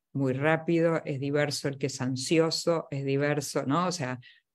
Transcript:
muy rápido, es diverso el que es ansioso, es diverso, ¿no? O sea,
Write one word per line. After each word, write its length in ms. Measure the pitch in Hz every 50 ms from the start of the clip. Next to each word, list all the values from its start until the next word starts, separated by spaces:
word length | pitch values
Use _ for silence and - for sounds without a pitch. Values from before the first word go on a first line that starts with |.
| _ _ -
muy 220 | 139 139 131 127
rápido, 680 | 131 143 156 160 160 160 - 170 165 165 165 165 160 -
es 140 | 156 147 131
diverso 500 | 139 139 143 147 147 143 135 - - 147
el 100 | 139 139
que 80 | 143
es 140 | 139 - -
ansioso, 880 | 127 127 135 127 131 - 170 160 160 165 156 - - 175 170 160 - -
es 140 | 147 139 139
diverso, 600 | 139 139 139 143 147 147 147 139 - - 147 131
¿no? 220 | 127 139 165 180
O 60 | 185 175
sea, 280 | 180 139 123 127 123 - - - _ _ _